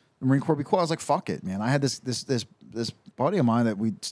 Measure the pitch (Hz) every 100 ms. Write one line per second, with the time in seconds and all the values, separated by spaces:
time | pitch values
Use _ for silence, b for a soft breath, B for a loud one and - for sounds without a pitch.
0 | b - 131 135 135 147 143 190 170 165
1 | - 151 - 80 - 95 110 143 135 -
2 | 127 117 - 127 - _ - 110 113 -
3 | - - 135 196 123 117 117 101 110 98
4 | -